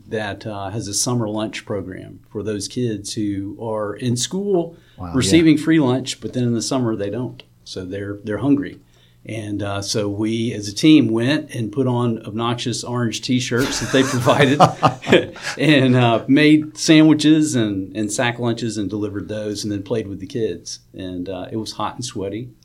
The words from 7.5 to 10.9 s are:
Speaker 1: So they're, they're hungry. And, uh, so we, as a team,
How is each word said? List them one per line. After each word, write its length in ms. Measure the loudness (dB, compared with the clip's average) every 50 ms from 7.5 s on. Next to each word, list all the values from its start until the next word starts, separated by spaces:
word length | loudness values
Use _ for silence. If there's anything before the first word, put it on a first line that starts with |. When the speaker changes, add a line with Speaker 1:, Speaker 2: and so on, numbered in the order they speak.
| _ _ _
Speaker 1:
So 180 | -14 -12 -10 -10
they're, 360 | -8 -8 -8 -8 -8 -10 -10 -8
they're 140 | -6 -6 -2
hungry. 420 | 2 2 2 2 2 -4 -10 -14 _ _ _ _ _ _ _ _ _
And, 360 | -10 -10 -8 -8 -6 -6 -6
uh, 200 | -4 -4 -4 -4
so 260 | -4 -4 -2 -2 -2 -2
we, 460 | -2 -2 -2 -2 0 -2 -2 -4 -4
as 160 | -6 -8 -8
a 40 | -6
team, 360 | 2 6 6